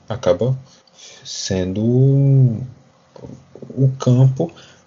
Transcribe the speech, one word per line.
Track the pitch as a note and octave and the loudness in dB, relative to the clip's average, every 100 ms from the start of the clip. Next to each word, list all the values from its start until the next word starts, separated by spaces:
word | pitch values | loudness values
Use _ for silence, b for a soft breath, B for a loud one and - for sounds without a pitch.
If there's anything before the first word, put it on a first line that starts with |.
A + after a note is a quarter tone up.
| - | -14
acaba | G#2+ - F2 A#2+ C3 - B B B B B | -6 -2 0 0 -4 -8 B B B B B
sendo | - - - F#2+ F2+ G2 A2+ B2 C3+ C#3 C#3 C3+ B2+ A2 - - _ _ _ - - - _ - - | -18 -12 -6 -4 -4 -2 0 2 2 2 4 4 2 0 -10 -16 _ _ _ -20 -20 -20 _ -20 -14
o | G#2+ C3+ - | -2 -2 0
campo | - B2 C3+ - - B B B | 0 4 4 2 -6 B B B